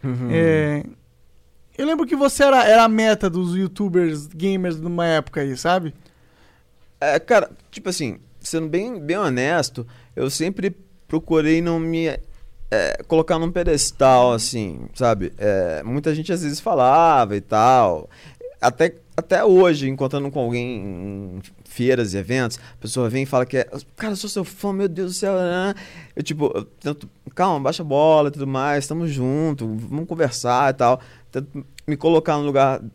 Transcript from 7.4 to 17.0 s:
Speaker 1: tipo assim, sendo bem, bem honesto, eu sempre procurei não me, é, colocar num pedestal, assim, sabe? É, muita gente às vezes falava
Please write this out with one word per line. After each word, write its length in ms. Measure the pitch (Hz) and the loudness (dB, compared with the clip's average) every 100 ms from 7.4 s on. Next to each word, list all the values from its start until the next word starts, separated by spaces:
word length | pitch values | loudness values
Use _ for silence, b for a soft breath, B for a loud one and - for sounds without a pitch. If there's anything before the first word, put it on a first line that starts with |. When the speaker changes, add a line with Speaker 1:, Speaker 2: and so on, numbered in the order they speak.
| - - _ | 2 -10 _
Speaker 1:
tipo 200 | - - | -12 -8
assim, 280 | - 131 92 - - | -6 -6 -8 -16 -16
sendo 280 | - 165 160 | -6 -6 -2
bem, 320 | 170 220 226 | -4 -4 -8
bem 180 | 147 180 | -4 -2
honesto, 680 | 185 123 135 170 147 - 117 b b - | 0 0 0 0 -2 -6 -14 b b -6
eu 140 | 131 | -6
sempre 460 | - 165 196 190 175 - - _ | -2 -4 -2 -6 -6 -20 -20 _
procurei 520 | 156 156 160 151 160 | -6 0 0 4 2
não 180 | 170 165 | 2 -2
me, 280 | 165 165 165 - - - - - - | -2 -2 -2 -4 -12 -18 -20 -16 -4
é, 280 | 110 82 - - | -2 0 -4 0
colocar 320 | 160 160 160 | 0 2 0
num 120 | 165 | 0
pedestal, 800 | 175 175 147 - - 135 127 123 | -2 0 0 -2 2 6 6 6
assim, 560 | 117 - 120 101 69 62 | 2 -2 -6 -6 -8 -14
sabe? 400 | - 123 107 90 - | -2 0 0 -4 -6
É, 420 | 104 95 87 78 | -4 -2 -2 -4
muita 300 | 90 131 151 | -6 -4 -2
gente 180 | 156 165 | -4 -4
às 120 | 180 | -4
vezes 160 | 151 143 | -4 -6
falava 760 | - 170 127 151 | -2 2 4 6